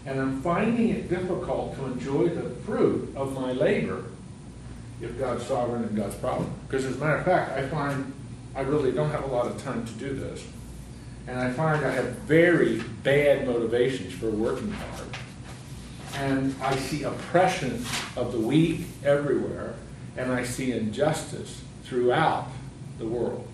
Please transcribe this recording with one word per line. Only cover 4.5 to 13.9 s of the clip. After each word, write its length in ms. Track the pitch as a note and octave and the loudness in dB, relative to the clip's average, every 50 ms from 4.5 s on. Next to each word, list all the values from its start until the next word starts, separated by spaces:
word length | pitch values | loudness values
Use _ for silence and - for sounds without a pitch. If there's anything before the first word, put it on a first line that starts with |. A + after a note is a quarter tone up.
| - - - - - - - - - - | -14 -14 -14 -14 -14 -12 -14 -14 -12 -10
if 180 | A#2 A#2 A2+ - | -8 -8 -4 -4
God's 280 | G#2+ A#2 A#2+ A#2+ A#2+ | -2 -2 -2 -4 -2
sovereign 380 | - C3 A#2+ A#2+ A#2 A#2+ A#2 A2 | 0 0 0 2 0 0 -2 -2
and 120 | G2+ G#2 | 0 0
God's 200 | G#2 G2+ G2 - | -2 -2 -2 -4
provident. 360 | - - B2+ - - - - - - - - | -4 -2 -2 0 0 -2 -4 -4 -8 -6 -2
'Cause 160 | C#3 C3 C3 | -2 0 0
as 120 | C3 A#2 | -2 -2
a 20 | - | 0
matter 180 | D3 D#3 C#3+ | 2 2 2
of 80 | - - | 2 4
fact, 280 | F#3 F3+ D3 A#2+ - | 4 4 4 4 0
I 140 | - C3 C3+ C3+ | -2 -4 -2 -2
find 440 | E3 D3 C#3 C#3+ C#3 C3+ C3 - - - - - - - - - - | -2 -2 -2 -2 -2 -2 -4 -6 -8 -10 -12 -12 -12 -12 -12 -10 -6
I 60 | C#3 | -4
really 320 | C#3 C#3 D3+ D3+ C3+ B2+ | 0 2 2 2 2 2
don't 180 | - D3+ D3+ D3 | 2 2 2 2
have 140 | C#3+ - C3+ | 0 -2 -2
a 80 | C3+ | 0
lot 140 | B2+ A#2+ A#2 | 0 0 0
of 160 | A2 G#2 - - | 0 -2 -4 -6
time 220 | C3 A#2+ A2+ A#2 | -4 -4 -4 -4
to 60 | A2+ | -6
do 220 | - - C3+ C#3 C3+ | -6 -6 -6 -4 -4
this. 300 | - - - - - - - - - - - - - - - - - - - - - - | -4 -4 -6 -8 -10 -10 -12 -12 -12 -12 -12 -12 -14 -14 -14 -14 -14 -14 -14 -14 -12 -10
And 120 | B2 B2 B2+ | -6 -2 -2
I 120 | B2+ B2 | 0 0
find 340 | B2+ D#3+ D#3+ D#3+ D3+ C#3+ C3+ | 0 2 2 2 4 2 2
I 80 | C3 | 2
have 240 | C3 C3 A#2+ A2 A2 - - | 0 0 0 -2 -4 -6 2
very 560 | - D3+ E3 E3+ F3 E3+ C3+ A#2+ - - - - - - - | 6 8 10 10 10 8 6 6 4 4 0 -2 -4 -8 0
bad 440 | - C3+ C#3+ C#3+ D3 C#3+ C3+ B2 B2+ | 2 4 6 8 8 8 6 6 4
motivations 640 | B2+ A#2+ A#2 A#2 G#2+ A#2 B2 B2+ C3+ | 0 2 2 2 2 4 4 4 4